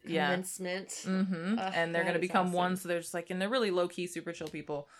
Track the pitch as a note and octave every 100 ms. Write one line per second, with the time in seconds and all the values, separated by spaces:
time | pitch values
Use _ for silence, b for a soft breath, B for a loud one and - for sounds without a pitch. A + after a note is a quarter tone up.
0 | - D#3+ D3 F3+ F#3 - F#3 F#3 F#3 -
1 | - F#3+ F#3+ F3 F3 A3+ F#3+ E3+ E3 E3+
2 | F3+ F3 F3+ F#3+ F3+ F3 F3+ F#3 F3 E3+
3 | E3+ F3 E3+ F#3 G3 B3+ G#3+ F3+ F3 -
4 | F3 E3 E3+ E3+ D#3+ D#3 D3 D3 -